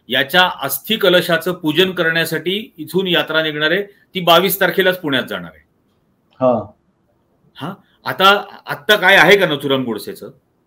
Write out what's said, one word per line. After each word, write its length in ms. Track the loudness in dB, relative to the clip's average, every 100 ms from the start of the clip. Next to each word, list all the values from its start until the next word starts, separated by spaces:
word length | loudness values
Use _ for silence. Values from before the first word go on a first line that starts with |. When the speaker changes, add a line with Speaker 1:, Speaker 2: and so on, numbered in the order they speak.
| -6
Speaker 1:
याच्या 420 | -4 0 2 2 0
अस्थि 340 | -8 -8 -6 -2
कलशाचं 560 | 2 2 2 -2 -2
पूजन 380 | -6 -4 0 0
करण्यासाठी 800 | 0 -2 -2 -2 -4 -6 -6 -8 -16
इथून 280 | -8 -4 0
यात्रा 360 | -2 0 -2
निघणार 280 | -2 -2 -2
आहे, 120 | -2
ती 380 | -4 _ _ -4
बावीस 400 | 4 4 4 0
तारखेलाच 400 | -2 0 0 -2
पुण्यात 240 | -4 -4
जाणार 260 | -4 -10 -12
आहे. 120 | -20 _ _ _ _ _ _ _ -2
Speaker 2:
हा. 320 | 0 0 -4 _ _ _ _ _ _ _ _
Speaker 1:
हा, 200 | -14 -14 -14 _ _
आता, 400 | -8 2 4 4 0 -14 -12
आत्ता 300 | -8 0 2
काय 200 | 4 6
आहे 220 | 6 6
का 80 | 4
नथुराम 380 | -2 -2 -2
गोडसेचं? 460 | -2 -6 -8 -14 -16 -20 _ _